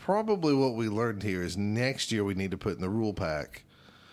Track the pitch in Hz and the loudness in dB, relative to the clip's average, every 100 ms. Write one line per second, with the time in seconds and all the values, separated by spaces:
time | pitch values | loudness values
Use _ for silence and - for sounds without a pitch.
0 | - 202 220 202 156 139 135 113 113 104 | -2 0 2 2 4 4 4 2 0 0
1 | 117 104 101 92 87 87 101 107 127 131 | 0 0 -2 -2 -2 0 0 2 0 0
2 | - 113 101 95 95 95 107 85 92 110 | -2 0 0 0 -2 -2 -4 -2 -2 0
3 | 110 92 85 76 65 - - - - - | -2 -2 -2 -2 -6 -12 -20 -20 -20 -20
4 | - | -20